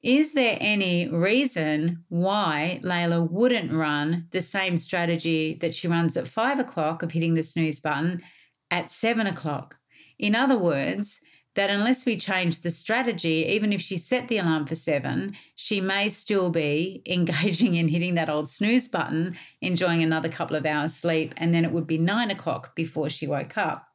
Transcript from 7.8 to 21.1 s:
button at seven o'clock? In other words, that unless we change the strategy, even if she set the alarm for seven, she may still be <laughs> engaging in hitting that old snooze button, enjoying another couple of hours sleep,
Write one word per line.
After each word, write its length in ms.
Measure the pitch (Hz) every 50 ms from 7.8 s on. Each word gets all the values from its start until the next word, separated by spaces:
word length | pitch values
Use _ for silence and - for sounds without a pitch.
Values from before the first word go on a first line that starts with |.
button 400 | - 156 147 139 156 175 185 175 - - - - _ _ _ _ _ _
at 220 | 175 175 - - -
seven 340 | - - 226 233 226 214
o'clock? 480 | 196 170 - - 156 147 - - - - _ _ _ _ - - _ _ -
In 160 | 202 208 208
other 220 | 233 262 262 262
words, 640 | 220 180 170 147 139 139 170 190 202 208 - - - _ _ _ _ _ _ _
that 140 | - 196 196
unless 360 | 202 202 208 240 262 247 -
we 120 | 254 220
change 440 | 202 - 196 190 185 185 170 165 -
the 80 | - 175
strategy, 760 | 165 - - - 220 247 254 240 208 170 - 165 160 160 156
even 260 | - 196 214 214 208 202
if 80 | 180
she 160 | - - 190
set 300 | 170 - - 254 247 247
the 100 | - 233
alarm 300 | 208 175 165 160 156 147
for 80 | - 165
seven, 600 | 160 - - 151 143 - - - - 190 202 202 - - _ _
she 260 | - - - 214 196
may 280 | 185 190 190 202 202 214
still 400 | 208 - - - 208 196 180 175
be 520 | 160 165 151 147 147 151 175 190 190 - _
<laughs> 40 |
engaging 680 | - 185 180 170 165 156 147 170 208 170 170 233 196 170
in 120 | 170 165
hitting 280 | 156 156 175 170 180 175
that 140 | 170 160 156
old 200 | 151 151 151 -
snooze 380 | - - 208 214 240 254 247
button, 500 | - - 175 151 - 156 160 165 185 175 - - - _ _
enjoying 420 | - 185 180 170 185 175 165 165 160
another 260 | 160 160 160 165 160
couple 260 | 160 - 120 - 147
of 100 | 156 151
hours 280 | 151 151 151 147 143 -
sleep, 400 | - - 170